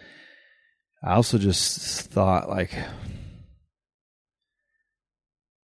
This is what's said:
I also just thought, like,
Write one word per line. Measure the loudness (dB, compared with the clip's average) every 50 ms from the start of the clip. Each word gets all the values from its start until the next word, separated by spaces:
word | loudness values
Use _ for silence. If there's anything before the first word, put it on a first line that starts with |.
| -20 -20 -20 -20 -20 -20 -20 _ _ _ _ _ _ _ _ _ _ _ _ _ -2
I | 2 4
also | 4 4 4 4
just | 4 4 4 2 2 0 -2 -4 -6 -6 -6 -8 -8 -8 -2
thought, | 0 2 4 4 4 2 0 -2
like, | -2 -2 -4 -4 -6 -8 -10 -10 -12 -12 -12 -12 -12 -12 -14 -16 -18 -20 -20 -20 -20 _ _ _ _ _ _ _ _ _ _ _ _ _ _ _ _ _ _ _ _ _ _ _ _ _ _ _ _ _ _ _ _ _ _ _ _ _ _ _ _ _